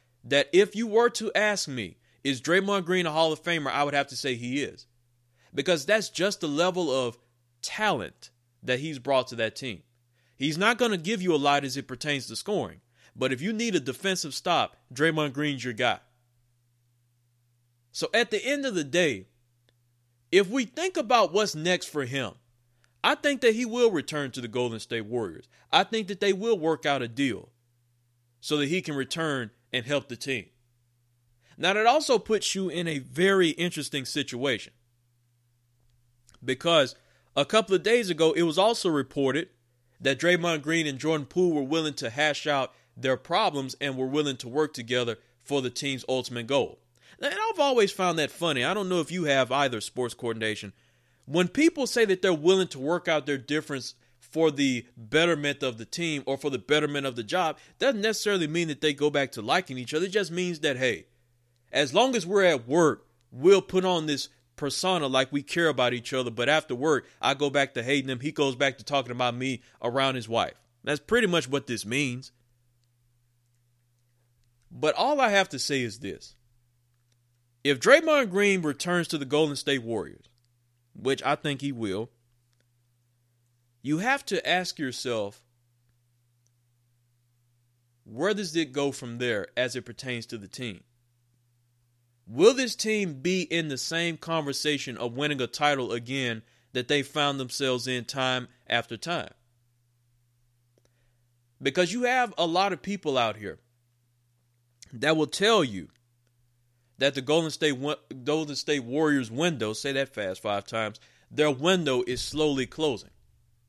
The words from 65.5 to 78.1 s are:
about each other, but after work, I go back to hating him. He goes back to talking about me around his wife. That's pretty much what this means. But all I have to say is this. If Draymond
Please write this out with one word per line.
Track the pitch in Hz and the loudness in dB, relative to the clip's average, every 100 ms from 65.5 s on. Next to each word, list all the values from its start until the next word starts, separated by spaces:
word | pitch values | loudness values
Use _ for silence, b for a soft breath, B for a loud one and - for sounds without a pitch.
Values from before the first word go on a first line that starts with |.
| 170 160 | 2 2
about | 127 123 | 2 0
each | 123 - | 0 -4
other, | 131 123 | -2 -2
but | 113 123 | -2 2
after | 156 - | 2 0
work, | 123 156 131 - b | -2 2 0 -2 b
I | 127 | -2
go | 139 143 | 0 0
back | 139 135 | 2 0
to | 123 | -2
hating | 120 143 131 | 0 0 0
him. | 123 | -6
He | 151 | -4
goes | 151 139 | 0 0
back | 123 139 123 | 2 -2 -2
to | |
talking | 107 143 120 | -4 -2 -2
about | 123 123 | -2 -2
me | 120 131 127 b b | -2 -4 -6 b b
around | 120 135 135 131 | -2 0 0 -2
his | 110 | -2
wife. | 113 85 - _ _ | 0 0 -4 _ _
That's | - 147 | -4 -4
pretty | - 240 202 | 2 2 4
much | 170 123 | 2 2
what | 139 131 | -2 -2
this | 113 101 | -6 -2
means. | 135 135 123 - _ _ _ _ _ _ _ _ _ _ _ _ _ _ _ _ _ _ _ _ _ _ _ _ | -2 -2 -6 -14 _ _ _ _ _ _ _ _ _ _ _ _ _ _ _ _ _ _ _ _ _ _ _ _
But | 123 151 | -2 0
all | - 247 294 | 2 2 4
I | 233 | 4
have | 202 185 | 4 2
to | 135 | -2
say | - 135 | -2 -2
is | 117 107 | -2 -6
this. | 101 78 - - _ _ _ _ _ _ _ _ _ _ _ _ | -10 -10 -16 -20 _ _ _ _ _ _ _ _ _ _ _ _
If | 139 131 | -2 2
Draymond | 214 311 320 | 6 6 6